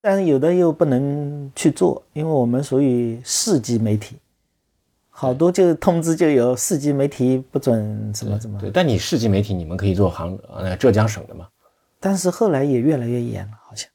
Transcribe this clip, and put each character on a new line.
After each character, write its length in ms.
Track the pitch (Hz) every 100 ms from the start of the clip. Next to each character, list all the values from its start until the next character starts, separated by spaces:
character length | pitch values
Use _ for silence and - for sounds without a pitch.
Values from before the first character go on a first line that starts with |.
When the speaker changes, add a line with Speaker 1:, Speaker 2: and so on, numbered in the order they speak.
Speaker 1:
但 160 | 214 196
是 80 |
有 140 | 185 139
的 160 | 151
又 180 | 180 175
不 140 | 156 156
能 640 | 123 143 143 143 147 139
去 160 | - 160
做， 320 | 143 175 - _
因 100 | -
为 80 | 156
我 140 | 151 120
们 180 | 123
属 160 | - 131
于 400 | 139 123 120 113
市 360 | 127 - - 170
级 180 | 110 117
媒 180 | 110 107
体， 200 | - - _ _ _ _ _ _ _ _ _
好 240 | - 131
多 160 | 127 165
就 240 | 185 180
通 260 | 160 - 170
知 140 | 165
就 160 | 165 170
有 260 | 139 120 127
市 220 | - 160
级 140 | 143
媒 160 | 139 139
体 360 | - 127 127 131
不 80 | 151
准 560 | 135 117 107 107 107
什 100 | 107
么 140 | 107 104
什 100 | 113
么。 100 | 101
Speaker 2:
对， 100 | 101
对， 20 |
但 140 | 107 170
你 100 | 101
市 220 | - 147
级 100 | 113
媒 140 | 98
体 100 | 101
你 120 | 92
们 120 | 78 87
可 100 | 98
以 80 |
做 140 | 90 95
杭-， 300 | - 85 95 -
呃， 280 | - 95 90
浙 160 | 131
江 140 | 107 110
省 200 | 101 -
的 80 |
吗？ 140 | - 87 _ _ _ _ _
Speaker 1:
但 180 | 190 196
是 140 | 180
后 200 | 175 220
来 120 | 143
也 180 | 143 127
越 160 | 127 151
来 100 | 117
越 140 | 123
严 240 | 120 107 98
了， 60 | 107 _
好 80 |
像。 160 | 107 -